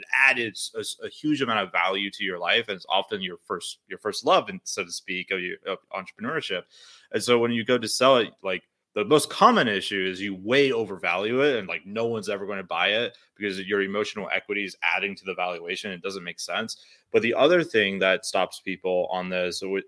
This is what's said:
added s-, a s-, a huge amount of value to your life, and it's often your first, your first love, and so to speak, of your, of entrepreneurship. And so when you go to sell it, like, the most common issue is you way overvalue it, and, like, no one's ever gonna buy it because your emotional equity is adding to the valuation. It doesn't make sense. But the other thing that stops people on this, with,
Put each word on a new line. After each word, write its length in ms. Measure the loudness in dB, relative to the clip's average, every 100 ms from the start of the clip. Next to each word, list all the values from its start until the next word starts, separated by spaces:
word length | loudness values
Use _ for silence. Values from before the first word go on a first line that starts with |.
| -2 4
added 380 | 4 4 -2
s-, 180 | -4 -10 -8
a 20 |
s-, 180 | -8 -8
a 60 | -10
huge 320 | -6 -4 -2
amount 180 | 0 0
of 140 | 0
value 360 | 0 0 0 -4
to 140 | -6
your 160 | -6 -4
life, 300 | 0 0 0
and 80 | -8
it's 80 | -2
often 340 | -2 0 -6
your 140 | -6 -10
first, 360 | -8 -8 -8 -14 -16
your 80 | -8
first 240 | -6 -4 2
love, 220 | 2 2
and 140 | -8
so 220 | -10 -8 -8
to 60 |
speak, 360 | -8 -8 -8 -4
of 120 | -4
your, 160 | -6 -8 -8
of 120 | -8 _
entrepreneurship. 720 | -12 -12 -10 -6 -6 -4 -6 -8 -20 -20 -20 _
And 100 | -4
so 160 | 4 4
when 140 | 4
you 140 | 0 2
go 120 | 2
to 100 | 2
sell 260 | 4 6 6
it, 140 | 4 -4
like, 220 | -6 -6 _ _ _
the 100 | -4
most 260 | 4 4 4
common 380 | 6 8 8 4
issue 380 | 2 -2 -2 -2
is 120 | -4
you 140 | -6 -6
way 360 | 2 4 4
overvalue 720 | 2 -2 -4 -2 -2 0 2
it, 160 | 2 0
and, 100 | -4
like, 180 | -10 -8
no 200 | -4 -2
one's 240 | -2 -4
ever 160 | -6 -4
gonna 160 | -8
buy 260 | -6 -2 0
it 240 | 2 -2 -6 _ -6
because 240 | -4 -4
your 220 | -2 0
emotional 480 | 0 -2 -4 -4 -4
equity 300 | -4 -2 -6
is 140 | -6 -4
adding 320 | -2 0 -2 -6
to 100 | -8
the 80 | -4
valuation. 560 | -4 -4 -6 -6 -6
It 100 | -8
doesn't 220 | -8 -8
make 160 | -10 -12
sense. 420 | -6 -6 -6 -10 -18 _ _
But 120 | 2
the 100 | 2
other 280 | 4 6 4
thing 380 | 4 2 2 2
that 260 | 2 2 0
stops 360 | -2 -2 -4
people 460 | -10 -6 0 0 0
on 160 | -2 -4
this, 340 | -2 -2 -4
with, 220 | -4 -4